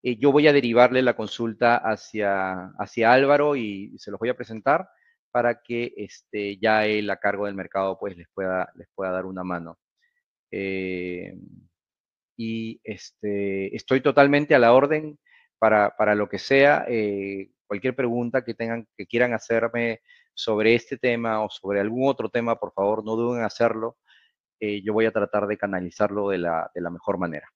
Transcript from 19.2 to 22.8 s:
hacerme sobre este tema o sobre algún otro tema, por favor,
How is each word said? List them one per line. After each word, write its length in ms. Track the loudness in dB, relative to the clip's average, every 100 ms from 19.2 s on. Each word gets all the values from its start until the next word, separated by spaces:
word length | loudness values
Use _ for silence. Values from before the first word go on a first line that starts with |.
| 0
hacerme 680 | -2 -2 -2 0 -2 -4 -6 _ -20 _
sobre 400 | -10 -4 2 4
este 240 | 2 0 -4
tema 460 | -2 -2 -2 -4
o 60 | -4
sobre 280 | -8 -4 -2
algún 300 | -2 0 0
otro 200 | 0 -2
tema, 300 | -2 -2 -4
por 140 | -4
favor, 320 | -2